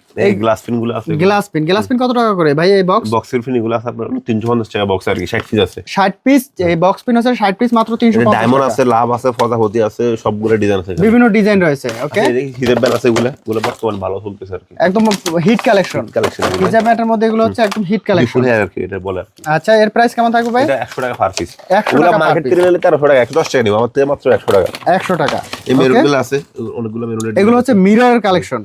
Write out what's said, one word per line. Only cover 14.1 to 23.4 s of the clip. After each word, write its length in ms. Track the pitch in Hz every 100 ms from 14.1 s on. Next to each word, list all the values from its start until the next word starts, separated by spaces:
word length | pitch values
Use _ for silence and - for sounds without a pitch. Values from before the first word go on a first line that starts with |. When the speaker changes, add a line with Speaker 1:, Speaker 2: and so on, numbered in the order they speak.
| 98 104
Speaker 1:
চলতেছে 280 | 98 95 90
আর 40 |
কি। 140 | - -
Speaker 2:
একদম 240 | 170 196 220 196 - 165 165
হিট 140 | 226
কালেকশন। 380 | 254 202 180 147
Speaker 1:
হিট 120 | 113 -
কালেকশন 280 | 214 -
এগুলো। 240 | 185 185 185
Speaker 2:
হিজাব 160 | 220 220
ব্যান্ডের 220 | 226 226
মধ্যে 200 | 220 226
এগুলো 160 | 220 226
হচ্ছে 160 | 208
Speaker 1:
হুম। 60 | 214
Speaker 2:
একদম 140 | 214 175
হিট 120 | 214 -
কালেকশন। 260 | 190 120
Speaker 1:
বিপুল 140 | 127 127
হেয়ার 140 | 113
আর 80 | 98 -
কি 40 | 92
এটা 120 | 98
বলে 200 | 92 92
আর 80 | 90 _
কি। 60 | -
Speaker 2:
আচ্ছা, 260 | 156 - 220
এর 140 | 214
প্রাইস 220 | - 240 -
কেমন 160 | 233
থাকবে 180 | 233 233
ভাই? 140 | 240 294
Speaker 1:
এটা 120 | 269
একশো 220 | - -
টাকা 140 | 127 117
per 180 | 101 -
piece। 160 | 87 - -
Speaker 2:
একশো 260 | 190 - -
Speaker 1:
এগুলো 120 | 247
Speaker 2:
টাকা 120 | 214
per 40 |
Speaker 1:
মার্কেট 200 | 156 165
Speaker 2:
piece। 140 | 135 175
Speaker 1:
থেকে 100 | 180
নিলে 140 | 180 180
তেরোশো 220 | 151 143
টাকা, 100 | 135
একশো 140 | 117
দশ 120 | 156